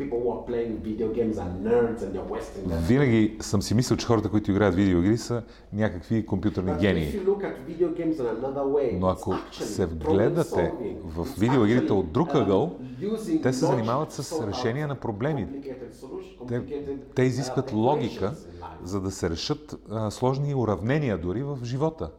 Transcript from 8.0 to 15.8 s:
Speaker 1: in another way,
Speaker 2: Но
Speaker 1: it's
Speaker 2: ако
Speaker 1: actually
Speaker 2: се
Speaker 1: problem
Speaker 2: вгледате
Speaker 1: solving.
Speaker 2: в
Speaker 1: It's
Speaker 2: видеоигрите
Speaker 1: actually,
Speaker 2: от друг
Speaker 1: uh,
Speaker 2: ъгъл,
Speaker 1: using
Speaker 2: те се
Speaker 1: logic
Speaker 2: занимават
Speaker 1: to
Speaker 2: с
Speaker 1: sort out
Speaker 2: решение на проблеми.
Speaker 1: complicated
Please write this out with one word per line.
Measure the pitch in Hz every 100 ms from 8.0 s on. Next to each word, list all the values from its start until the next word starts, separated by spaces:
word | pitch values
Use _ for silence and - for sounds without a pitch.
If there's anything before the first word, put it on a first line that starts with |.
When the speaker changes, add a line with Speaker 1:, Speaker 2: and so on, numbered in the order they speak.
| 160 156
Speaker 1:
in | 120 110
another | 135 139 135 143
way, | 127 90
Speaker 2:
Но | 92
Speaker 1:
it's |
Speaker 2:
ако | 87 98
Speaker 1:
actually | 90 - -
Speaker 2:
се | 117 107 90
Speaker 1:
problem | 80 -
Speaker 2:
вгледате | 98 117 170 147 - -
Speaker 1:
solving. | - 107 85 82
Speaker 2:
в | 80 82
Speaker 1:
It's | -
Speaker 2:
видеоигрите | 113 131 104 123 -
Speaker 1:
actually, | 101
Speaker 2:
от | 82
друг | 113 170
Speaker 1:
uh, | 147
Speaker 2:
ъгъл, | 98 95 160 - 127 127
Speaker 1:
using | 196 220 175 160
Speaker 2:
те | 127
се | 131 156
Speaker 1:
logic |
Speaker 2:
занимават | 113 110 131 151
Speaker 1:
to | -
Speaker 2:
с | 135 160
Speaker 1:
sort |
out | 107
Speaker 2:
решение | 95 117 131 151
на | 135
проблеми. | - 101 143 143 95
Speaker 1:
complicated | 139 135 127